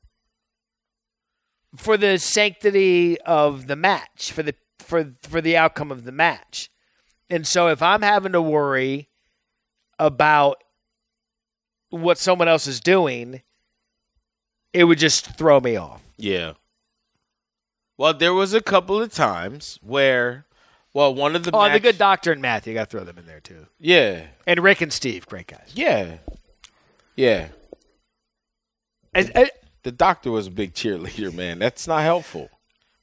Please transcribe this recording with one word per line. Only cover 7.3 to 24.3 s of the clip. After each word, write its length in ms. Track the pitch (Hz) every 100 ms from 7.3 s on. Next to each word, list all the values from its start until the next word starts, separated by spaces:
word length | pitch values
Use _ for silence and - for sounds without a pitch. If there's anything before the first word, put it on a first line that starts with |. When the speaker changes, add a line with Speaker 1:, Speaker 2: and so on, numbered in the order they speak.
Speaker 1:
And 160 | 170 156
so 220 | 180 170
if 140 | 147
I'm 200 | 170 214
having 300 | 208 208 190
to 100 | 175
worry 640 | 160 151 143 131 131 139 147 _ _ _ _ _ _ _ _ -
about 640 | 156 135 151 151 143 135 _ _ _ _ _ _ _ _ _ _ _ _ -
what 280 | 170 170 165
someone 300 | 190 180 165
else 180 | 160 139
is 140 | 123
doing, 640 | 170 190 151 123 120 131 _ _ _ _ _ _ _ _ _ _ _ _ _
it 120 | 180
would 140 | 170 160
just 380 | 156 - - -
throw 240 | 156 139
me 160 | 123 107
off. 260 | 82 - _ -
Speaker 2:
Yeah. 360 | 104 92 80 - _ _ _ _ _ _ _ _ _ _ _ _ _ -
Well, 180 | 151
there 200 | 147 170
was 200 | 185 190
a 60 | 214
couple 380 | - 196 180 202
of 100 | 226
times 680 | - 127 87 92 143 - -
where, 640 | 104 139 135 127 120 127 _ _ _ _ _
well, 200 | 139 143
one 220 | 131 143 170
of 60 |
the 60 | 170
Speaker 1:
Oh, 80 | 208
and 100 | 202
the 40 | 220
Speaker 2:
match- 60 |
Speaker 1:
good 160 | 233 202
doctor 340 | 202 190 175
and 80 | 143
Matthew, 340 | 131 110 113
gotta 120 | 113 107
throw 140 | 107
them 140 | 87 87
in 80 | 82
there 140 | 80
too. 260 | - 82 - _
Speaker 2:
Yeah. 480 | 160 175 110 87 78